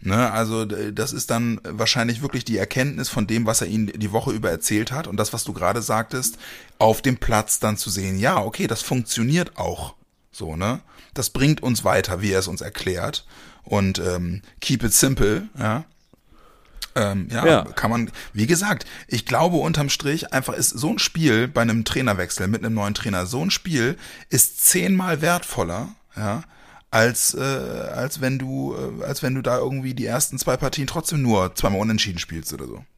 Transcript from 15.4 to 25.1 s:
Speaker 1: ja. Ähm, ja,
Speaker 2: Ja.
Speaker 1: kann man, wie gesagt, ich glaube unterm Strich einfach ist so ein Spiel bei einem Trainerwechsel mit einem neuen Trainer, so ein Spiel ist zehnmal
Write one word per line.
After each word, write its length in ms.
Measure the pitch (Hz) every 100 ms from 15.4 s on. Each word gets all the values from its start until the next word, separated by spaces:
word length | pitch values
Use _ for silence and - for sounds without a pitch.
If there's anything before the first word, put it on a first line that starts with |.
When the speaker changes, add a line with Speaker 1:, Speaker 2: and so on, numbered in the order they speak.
| 208 139
Speaker 1:
ja. 280 | 107 113 160 _ _ _ _ - - _ _ - - -
Ähm, 320 | 104 98 90
ja, 160 | 117 160
Speaker 2:
Ja. 180 | 143
Speaker 1:
kann 260 | - - 107
man, 200 | 117 113 - -
wie 120 | 101 113
gesagt, 380 | 170 202 208 - - -
ich 180 | 117
glaube 320 | - 120 165 170
unterm 300 | 147 156 143
Strich 440 | - 135 156 -
einfach 180 | 131 127
ist 180 | 120 -
so 180 | 117 143
ein 80 | 226
Spiel 480 | - - 160 110 123
bei 140 | -
einem 220 | 113 113
Trainerwechsel 640 | 110 - 131 98 87 - 95
mit 160 | 107
einem 100 | 113
neuen 180 | 110 101
Trainer, 300 | 104 - 98
so 160 | 90 123
ein 100 | 175
Spiel 440 | - - 156 117 170 - - -
ist 320 | 131 - -
zehnmal 580 | - 185 180 190 185